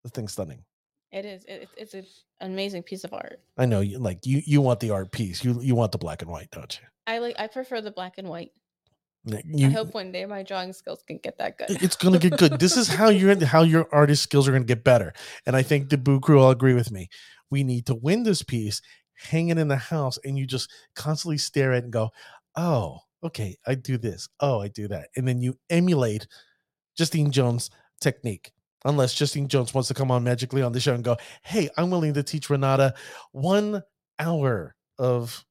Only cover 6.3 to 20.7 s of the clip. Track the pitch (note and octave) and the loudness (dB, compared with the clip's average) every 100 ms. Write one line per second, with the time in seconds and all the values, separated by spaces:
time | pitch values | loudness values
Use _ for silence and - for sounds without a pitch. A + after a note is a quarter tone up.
6.3 | D#2+ - - - - _ _ - A3+ A#3+ | -14 -14 -18 -16 -18 _ _ -8 -6 -6
7.3 | - A3 C4 B3+ A#3+ G#3+ G3+ F#3 F#3+ F#3+ | -8 -10 -10 -10 -10 -10 -12 -12 -12 -12
8.3 | D3 - _ _ _ _ _ _ _ - | -12 -14 _ _ _ _ _ _ _ -10
9.3 | G#2+ D#3+ D#3 C3+ A3 A3 A3 F#3 F#3 G3 | -10 -4 2 2 2 -4 -8 -10 -10 -10
10.3 | G3+ F#3+ F#3+ F#3 F#3 - D#3+ - - - | -12 -8 -8 -8 -14 -16 -16 -14 -12 -12
11.3 | - - - - G3 F#3 - F3+ F3+ F3 | -8 -8 -8 -6 -2 -2 2 4 6 4
12.3 | F#3 E3+ C3+ F3 B3+ A3+ E3+ A3 G3+ F#3+ | 6 4 6 2 2 0 4 4 6 4
13.3 | G3 C#3+ D#3+ E3 D#3+ D#3+ D3 D3 D3 - | 4 4 6 6 6 4 4 6 4 4
14.3 | C#3+ C3+ C3 A#2 A#2 C3 A#2+ F2+ - - | 2 4 4 4 4 6 6 4 -10 -18
15.3 | - - C3 C3 C#3+ C3+ C#3+ C3 C3+ C3+ | -8 0 0 2 0 2 0 2 2 6
16.3 | C#3+ C3 B2 C3 B2 A2 G2 F2+ - - | 8 8 8 4 4 0 -6 -12 -16 -20
17.3 | - _ C#3 C3 B2 A#2+ A2+ C3 G#3+ A3+ | -20 _ -2 -2 -2 -4 -2 0 0 2
18.3 | F3 - A#2+ G#2+ - _ _ _ _ - | -2 -2 -6 -4 -8 _ _ _ _ -4
19.3 | D#3+ E3+ E3 D3+ C3+ - D#3+ C3+ - C3+ | -2 0 0 0 -2 -2 -4 -4 -6 -6
20.3 | C#3 C3+ C3 - | -6 -4 -6 -8